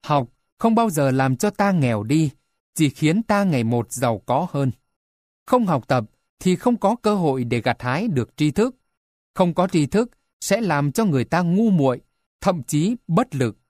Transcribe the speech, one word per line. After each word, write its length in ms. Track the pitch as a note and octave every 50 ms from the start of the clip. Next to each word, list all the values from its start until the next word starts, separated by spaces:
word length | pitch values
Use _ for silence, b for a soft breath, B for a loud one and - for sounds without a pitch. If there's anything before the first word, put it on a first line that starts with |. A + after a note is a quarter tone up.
Học 260 | - - D3+ C#3+ B2 - _ _ _ _ _ _
không 160 | - A3+ A3+
bao 160 | A3+ A#3 A3
giờ 200 | D#3+ D#3 C#3+ C3+
làm 260 | C3 C3 C3+ C3+ C3
cho 140 | - - G#3
ta 220 | G3+ - G3+ G3+
nghèo 300 | F#3+ E3+ C#3 B2 A2+ G#2
đi, 280 | G#2 A2 C#3+ D#3+ D#3+ C#3 - _ _ _ _ _ _ _ _
chỉ 160 | - D#3+ C#3
khiến 320 | - - D#3 D3+ E3 G#3+
ta 220 | A3+ - G#3 G3+ G3+
ngày 200 | F#3+ D#3 B2+ A2+
một 280 | A2+ A#2+ A#2+ A2 _
giàu 260 | - C3 C3 B2 A2+ G2 _
có 200 | - B2 C#3 F3+ F3
hơn. 200 | - C#3+ C#3 C3 A#2 _ _ _ _ _ _ _ _ _ _ _ _ _ _
Không 200 | - - B3+ A#3
học 220 | F3+ D#3+ B2+ - -
tập 160 | C#3 B2+ A2+ - _ _ _ _ _ _
thì 180 | - F#3 F3+
không 200 | E3+ - B3 A#3+
có 200 | G#3 - G3 A3+
cơ 180 | A#3+ - G#3+ G#3+
hội 300 | G3 E3+ D3+ C3 C3 B2
để 160 | A#2 B2 A#2+
gặt 160 | - B2+ A#2 _
hái 260 | - B2 B2+ D#3 G#3+ A#3+
được 280 | E3 B2 A2+ - _
tri 140 | - D3+ D3+
thức. 260 | C#3+ - A3 C4 B3 _ _ _ _ _ _ _ _ _ _ _ _
Không 200 | - F#3 F3 D#3
có 140 | - F3+ F#3+
tri 180 | F#3 E3 D3
thức 240 | C3+ - G3+ B3 A#3+ _ _ _ _ _ _
sẽ 200 | - - G3 A3
làm 320 | A#3 F#3+ D3+ C#3+ C#3+ D3
cho 120 | - - A3+
người 200 | G3+ C#3+ C3 A#2+
ta 160 | - - E3+
ngu 300 | F3+ E3+ F3 G3 A#3 A3+
muội, 300 | F#3+ E3 C#3 C3 B2 B2 _ _ _ _ _ _ _ _
thậm 220 | - G3 F#3 E3
chí 340 | A#2+ - - D3 D#3+ G3+ B3 - _ -
bất 260 | D#3+ G3+ B3+ - -
lực 220 | C3+ B2+ A2+ G2+ _ _